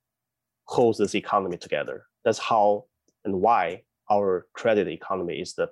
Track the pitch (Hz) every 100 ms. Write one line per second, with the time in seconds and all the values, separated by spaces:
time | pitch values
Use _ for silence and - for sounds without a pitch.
0 | _ _ _ _ _ _ - - 117 110
1 | 101 101 - 104 92 87 90 73 67 -
2 | _ _ 113 110 - 113 104 104 - _
3 | _ _ 104 95 107 113 85 90 _ _
4 | - 104 101 90 - - 117 104 87 82
5 | - 95 87 73 90 - 85